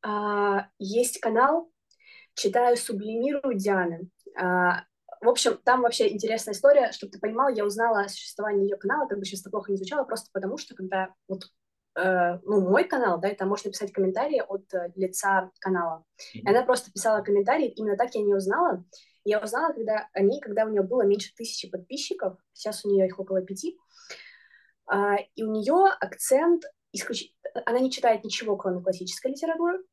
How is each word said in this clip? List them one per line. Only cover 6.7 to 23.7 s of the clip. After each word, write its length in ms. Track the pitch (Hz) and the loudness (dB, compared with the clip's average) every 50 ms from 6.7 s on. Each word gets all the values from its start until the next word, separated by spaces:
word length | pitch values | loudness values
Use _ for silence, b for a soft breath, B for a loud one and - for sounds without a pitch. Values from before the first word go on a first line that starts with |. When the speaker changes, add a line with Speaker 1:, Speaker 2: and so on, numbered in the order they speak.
| 285 285 247 220 | 8 8 6 4
Speaker 1:
Чтоб 180 | - - - 196 | -2 -8 -14 -14
ты 100 | - 185 | -10 -6
понимал, 300 | - 214 220 240 277 277 | -6 -4 0 2 2 2
я 140 | 240 214 208 | 2 0 -2
узнала 360 | 208 196 214 226 233 220 202 | -2 0 2 2 2 2 2
о 80 | 202 196 | 0 -2
существовании 560 | - - - - - - 208 214 208 196 196 | -6 -12 -14 -14 -10 -6 -4 -2 0 0 0
ее 120 | 202 196 196 | 0 -2 -4
канала, 300 | - 196 269 302 285 - | -2 -2 0 0 -2 -4
как 100 | 202 202 | -4 -6
бы 60 | 196 | -6
сейчас 160 | 190 202 185 | -8 -10 -12
это 80 | - 196 | -12 -8
плохо 220 | 220 208 196 - | -8 -8 -4 -4
не 60 | 196 190 | -4 -4
звучало, 260 | 190 185 294 294 254 | -4 -4 -4 -4 -2
просто 260 | - 226 220 - _ | -4 -6 -8 -8 _
потому 260 | _ 190 185 196 262 302 | _ -6 -6 -6 -6 -8
что, 160 | - - - | -12 -16 -12
когда 380 | - 190 185 196 190 190 185 _ _ _ - | -12 -8 -4 -2 -4 -4 -4 _ _ _ -10
вот, 160 | 190 185 - _ _ _ _ _ _ _ _ _ _ | -10 -10 -10 _ _ _ _ _ _ _ _ _ _
э, 420 | 160 180 190 185 180 175 175 175 180 - | -2 0 2 2 2 2 0 0 -4 -4
ну, 180 | 196 214 202 185 180 | 2 2 2 4 4
мой 140 | 196 285 370 | 4 4 4
канал, 360 | - 320 269 240 196 175 170 | 2 0 0 2 0 0 0
да, 80 | 180 202 | -2 -4
и 60 | 208 | -2
там 120 | - 190 190 | -2 -2 -2
можно 200 | 202 202 - 202 | -2 -2 -4 -10
писать 200 | - - 208 196 | -8 -8 -10 -6
комментарии 480 | - 202 190 190 185 202 269 294 302 240 - - | -2 -2 0 0 0 -2 -2 0 0 -2 -2 -4
от, 240 | 202 196 196 _ - | -8 -10 -8 _ -6
э, 180 | 180 175 175 175 | -6 -6 -6 _
лица 540 | 190 190 185 185 - - 196 196 190 185 185 _ _ | -4 -4 -4 -4 -2 0 2 2 2 0 -2 _ _
канала. 440 | - 196 190 175 170 165 160 160 _ _ _ B B B B | -2 -2 0 0 0 -2 -6 -8 _ _ _ B B B B
И 80 | B | B
Speaker 2:
Мгм. 80 | 214 202 | 2 4
Speaker 1:
она 120 | 220 240 254 | 4 4 4
просто 280 | 254 254 247 - - | 4 0 0 -2 -10
писала 300 | _ 190 - 226 214 208 | _ -2 0 2 2 2
комментарии, 460 | 196 208 202 202 202 214 277 320 285 220 | 2 2 2 2 4 4 2 2 2 -2
именно 280 | - - 220 208 202 | -2 -4 -2 -2 0
так 180 | 196 240 247 - | 0 0 -2 0
я 80 | 220 | -2
не 120 | 208 202 202 | 2 2 2
узнала. 500 | 196 185 190 226 311 359 330 220 180 - b b b b b b b b | 2 2 0 0 2 2 2 0 -2 -8 b b b b b b b b
Я 160 | 208 208 214 | 0 0 0
узнала, 300 | 214 214 226 254 320 320 - | -2 -2 -2 -2 -2 -2 -2
когда 340 | 226 220 214 214 214 - - _ | -4 -2 -2 -2 -2 -4 -6 _
о 80 | 190 | 2
ней, 180 | 196 202 262 294 | 2 2 2 0
когда 240 | - 226 202 220 220 | -6 -4 -2 -2 -2
у 40 | 220 | 0
нее 140 | 214 202 190 | 2 0 0
было 180 | 185 240 254 214 | 2 2 2 4
меньше 300 | 202 202 202 - - _ | 4 2 2 -2 -12 _
тысячи 340 | - 233 - - - - - | -14 -12 -12 -10 -12 -12 -10
подписчиков, 680 | - 185 180 _ 262 294 - - 403 - 214 190 185 _ _ _ _ | -12 -12 -12 _ -10 -10 -8 -8 -6 -6 -6 -6 -6 _ _ _ _
сейчас 300 | - - 214 208 - - | -10 -10 -8 -8 -6 -2
у 40 | 208 | 2
нее 160 | 202 196 190 | 2 4 2
их 140 | 185 185 - | 2 0 -8
около 220 | 190 190 190 185 | -8 -4 -4 -4
пяти. 360 | 185 190 196 190 - 339 | -4 -4 -10 -8 -8 -8